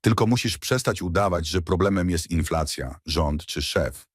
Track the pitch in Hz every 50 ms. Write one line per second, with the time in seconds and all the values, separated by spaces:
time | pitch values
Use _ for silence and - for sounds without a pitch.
0 | - 110 113 - 117 110 123 123 - 113 92 - - - 127 127 - 127 107 -
1 | 90 90 85 95 101 95 90 87 78 76 82 92 82 - 92 85 95 101 98 95
2 | 87 90 87 85 - - 85 80 73 - 82 80 78 73 - - 67 65 67 -
3 | _ 78 76 82 78 73 73 76 - - - 80 73 - - - 76 65 65 -
4 | - _